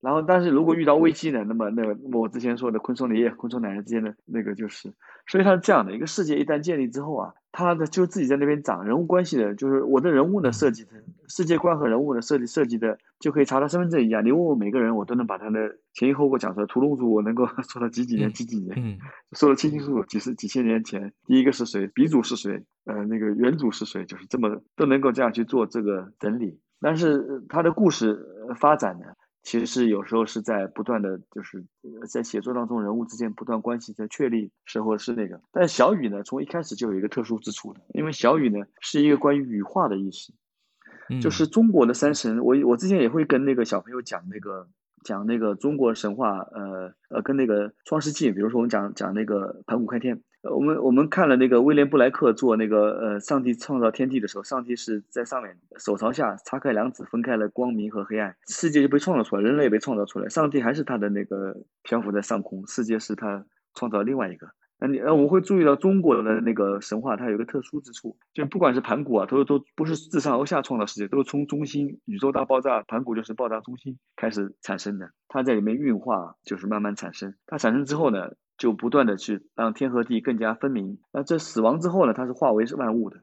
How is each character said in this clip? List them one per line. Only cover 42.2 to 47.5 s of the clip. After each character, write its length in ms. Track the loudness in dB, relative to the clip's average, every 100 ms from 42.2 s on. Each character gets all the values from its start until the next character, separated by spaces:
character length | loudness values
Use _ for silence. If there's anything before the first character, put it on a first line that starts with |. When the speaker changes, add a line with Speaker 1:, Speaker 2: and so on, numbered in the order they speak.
| -2 0
Speaker 1:
我， 100 | 4 4 4
我 100 | 2
之 100 | 2
前 120 | 2
也 100 | 2
会 160 | 2
跟 200 | 2 2 2
那 80 |
个 100 | 0
小 160 | 0 -2
朋 100 | -6
友 100 | -12
讲 200 | -10 -12 -12
那 100 | -14
个， 300 | -12 -14 -14 _ _ _
讲 220 | -10 -6 -2
那 120 | 0
个 160 | 0
中 240 | -2 -2 0
国 160 | 0
神 200 | 0 -4
话， 240 | -2 -2 -2 -8
呃， 400 | -12 -12 -10 -12 _ _
呃， 140 | -6
跟 120 | -2
那 120 | 0
个 260 | 2